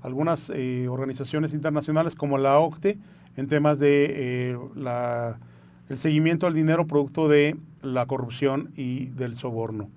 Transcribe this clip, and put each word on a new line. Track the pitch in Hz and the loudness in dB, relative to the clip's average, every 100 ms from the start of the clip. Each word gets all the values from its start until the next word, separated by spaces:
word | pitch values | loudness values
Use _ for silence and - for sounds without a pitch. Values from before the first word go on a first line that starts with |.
algunas, | - 131 156 165 - | -6 -2 0 0 -4
eh, | 147 127 127 127 | -6 -4 -2 -4
organizaciones | 127 135 127 131 151 156 | -4 -6 -6 -4 -2 -2
internacionales | 151 156 151 151 156 165 | -2 -2 -2 0 0 0
como | - 147 139 | -2 -2 2
la | 139 143 | 4 6
octe | 165 160 196 202 - - - - | 4 0 -2 -2 -10 -20 -20 -10
en | 139 | 0
temas | 147 151 147 | 2 4 4
de, | 143 143 147 - 127 123 123 | 6 6 4 0 -2 -2 -2
eh, | 120 127 - | -4 -10 -8
la, | 131 120 123 120 117 113 - - - - - | -4 -2 -2 -2 -4 -8 -16 -20 -20 -20 -12
el | 131 | -4
seguimiento | 160 151 160 165 180 | 2 4 4 2 2
al | |
dinero | 160 156 165 160 | 2 2 2 2
producto | 147 139 165 156 | 2 0 0 4
de | 147 147 156 - - | 6 6 0 -12 -12
la | 135 127 123 | -4 -2 -2
corrupción | 131 120 117 139 135 - - | -2 -6 -2 0 0 -6 -8
y | 127 127 - | -6 -6 -8
del | 127 123 113 | -8 -8 -6
soborno. | 127 113 113 107 104 | -8 -6 -6 -8 -12